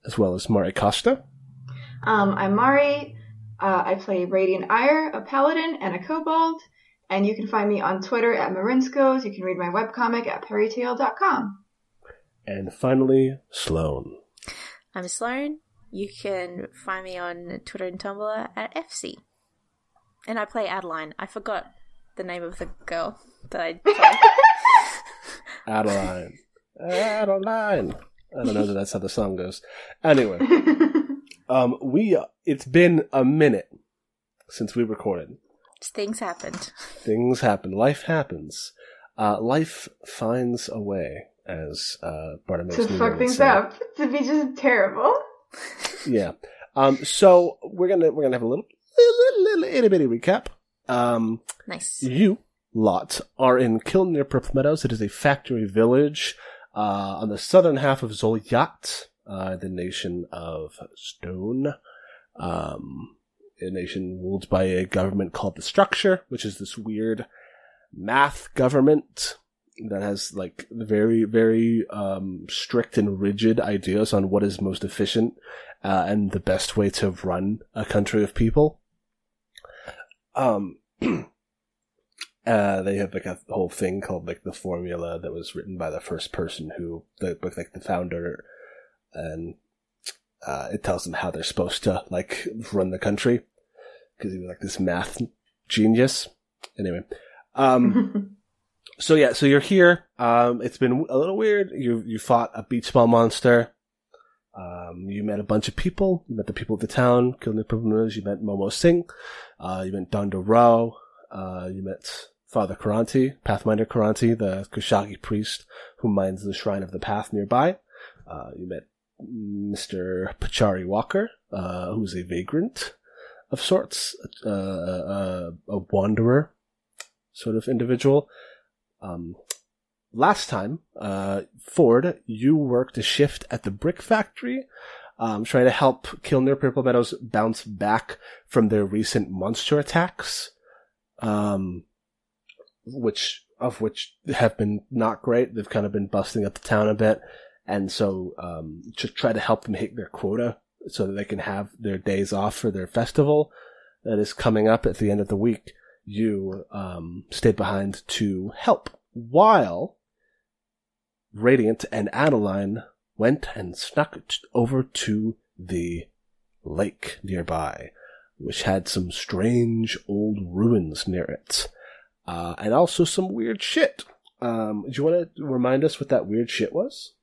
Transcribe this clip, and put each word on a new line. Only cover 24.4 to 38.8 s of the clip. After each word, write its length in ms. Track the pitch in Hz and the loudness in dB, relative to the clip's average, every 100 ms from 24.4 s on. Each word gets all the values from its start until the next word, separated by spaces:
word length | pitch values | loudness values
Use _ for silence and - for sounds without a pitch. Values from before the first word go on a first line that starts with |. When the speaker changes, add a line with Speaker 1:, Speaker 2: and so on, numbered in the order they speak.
| 880 880 1047 1017 - - - - - - - - - | 6 6 8 8 6 -8 -14 -20 -18 -18 -18 -14 -2
Speaker 1:
Adeline. 680 | 110 107 98 92 92 85 - _ _ _ - | 0 2 2 -2 -6 -10 -16 _ _ _ -12
Adeline. 1160 | 170 180 220 214 202 196 196 226 208 180 90 - - _ _ | -4 0 0 0 0 0 0 -2 0 0 -2 -8 -16 _ _
I 100 | - | -4
don't 100 | 117 | -2
know 120 | 104 104 | 0 0
that 80 | |
that's 200 | 98 98 | -2 -4
how 60 | 101 | -6
the 100 | 95 | -4
song 260 | - 101 92 | -2 -2 -2
goes. 260 | 92 - - - - - | -6 -10 -18 -20 -20 -2
Anyway, 360 | 160 139 110 92 | 4 6 4 0
Speaker 2:
<laughs> 1120 | 269 339 - - 311 - - - _ - - | 4 4 4 4 4 2 -2 -8 _ -20 0
Speaker 1:
um, 280 | 127 123 127 | 2 4 0
we, 340 | 135 143 220 147 | 0 2 4 2
uh, 100 | - _ - | 0 _ -4
it's 200 | 139 131 | -4 2
been 400 | 156 175 165 - | 6 8 6 2
a 100 | 135 | 2
minute 460 | 127 151 151 101 - - _ _ _ _ _ _ _ | 4 6 6 4 -4 -20 _ _ _ _ _ _ _
since 260 | - 110 120 | -8 -4 -2
we 80 | |
recorded. 540 | 113 107 107 90 76 - _ _ _ _ | -2 -2 -4 -4 -6 -18 _ _ _ _
Speaker 3:
Things 380 | - - 208 220 | -14 -8 -8 -6
happened. 520 | 202 170 - - - - - - | -8 -8 -12 -12 -14 -16 -18 -10
Speaker 1:
Things 440 | - 110 123 127 | -2 0 2 2
happen. 300 | 123 101 92 | 2 0 -4
Life 320 | 95 127 147 | 0 2 0
happens. 720 | - 160 135 82 76 - - _ | -2 -2 -2 -8 -12 -14 -16 _